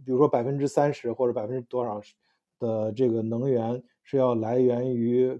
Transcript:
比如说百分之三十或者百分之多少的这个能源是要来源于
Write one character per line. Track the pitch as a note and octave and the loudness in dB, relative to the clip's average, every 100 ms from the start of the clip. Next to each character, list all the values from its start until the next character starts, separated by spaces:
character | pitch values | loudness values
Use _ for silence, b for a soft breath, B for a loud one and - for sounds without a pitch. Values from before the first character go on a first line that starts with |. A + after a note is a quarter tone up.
比 | C3 | -2
如 | B2+ | 4
说 | D3 | 4
百 | B2+ | 4
分 | A#2+ C#3 | 0 -2
之 | C#3 | -2
三 | D3+ D3 | 2 0
十 | C#3+ A#2+ | 0 -6
或 | A2+ B2 | -2 -2
者 | |
百 | A#2 G#2+ | -2 -4
分 | C3 | -6
之 | |
多 | A#2+ B2 | -6 -4
少 | A#2+ G#2 - _ _ _ _ - | -4 -6 -12 _ _ _ _ -8
的 | A#2+ A2 A2 | -4 -2 -2
这 | G#2+ B2+ | 0 0
个 | A2+ | 0
能 | A2 A#2 C3+ | -2 -2 0
源 | B2 A2+ B2 - _ | 0 0 -6 -10 _
是 | - C#3 | -4 0
要 | B2+ A#2 | 2 0
来 | A2 B2 | 0 2
源 | B2 A#2+ B2+ | 2 2 -2
于 | A#2+ A#2 B2 B2+ B2+ | -2 0 2 0 -2